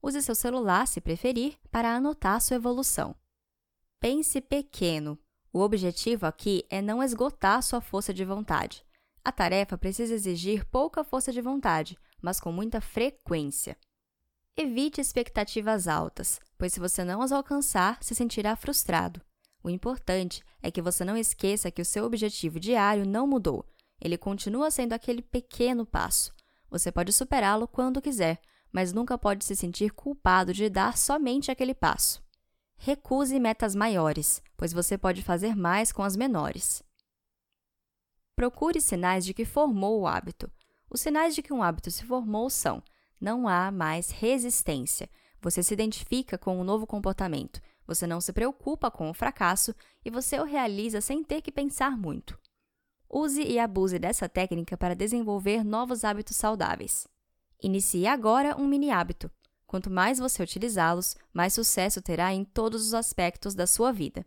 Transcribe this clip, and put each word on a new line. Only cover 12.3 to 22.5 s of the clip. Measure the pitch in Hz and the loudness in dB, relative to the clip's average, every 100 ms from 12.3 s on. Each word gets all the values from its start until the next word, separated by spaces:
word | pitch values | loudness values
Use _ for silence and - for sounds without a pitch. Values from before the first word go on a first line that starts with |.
| 190 | -4
com | - | -4
muita | 170 220 226 | -4 -4 -4
frequência. | - - 247 277 - 165 143 143 - - _ _ _ _ _ _ _ - | -4 0 -2 -2 -4 -2 -2 -4 -8 -10 _ _ _ _ _ _ _ -4
Evite | 302 233 294 294 | -2 0 -2 -2
expectativas | 277 - 240 - 208 - 214 220 180 | -2 -2 -2 -2 -2 -2 0 0 2
altas, | 156 165 - - - - _ | 0 -2 -4 -6 -6 -8 _
pois | 180 | -4
se | 185 | -2
você | 180 - | -2 -2
não | 180 190 | -2 -2
as | 262 | 0
alcançar, | 277 277 285 277 - 185 240 | 0 0 -2 0 2 2 2
se | - | -6
sentirá | 233 240 - 208 220 | -2 -2 0 -2 -2
frustrado. | - 285 - 170 175 170 - _ _ _ | -2 -2 2 0 0 -6 -20 _ _ _
O | 175 | -6
importante | 180 233 254 - 185 185 - - _ | -4 -4 -4 -2 0 0 -6 -16 _
é | - | -6
que | 170 | -2
você | 170 175 | -2 -2
não | 185 | -2
esqueça | 220 220 - 190 208 175 | 0 -2 0 0 0 -2
que | - | -4
o | |
seu | 175 - 226 | -2 -2 -2
objetivo | 233 214 - 165 | 0 -2 -2 -4